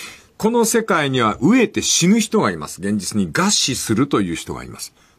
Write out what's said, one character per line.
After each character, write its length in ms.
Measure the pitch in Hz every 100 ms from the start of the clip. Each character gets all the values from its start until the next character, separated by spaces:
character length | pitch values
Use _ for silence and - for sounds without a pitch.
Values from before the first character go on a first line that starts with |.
| - - - -
こ 140 | 220
の 140 | 240
世 200 | 214 233
界 260 | 220 175 143
に 100 | 131
は 160 | 110 101
飢 240 | 147 254
え 60 | 226
て 140 | -
死 240 | - - 170
ぬ 140 | 226
人 200 | 214 220
が 100 | 120
い 60 | 82
ま 120 | 73
す。 120 | -
現 160 | 98 104
実 220 | 90 107
に 140 | 90
餓 180 | 71 101
死 240 | 101 - 113
す 180 | -
る 120 | 107 143
と 140 | 123
い 120 | 92
う 20 | 80
人 180 | -
が 80 | 65
い 60 | 62
ま 100 | 55
す。 140 | - _ _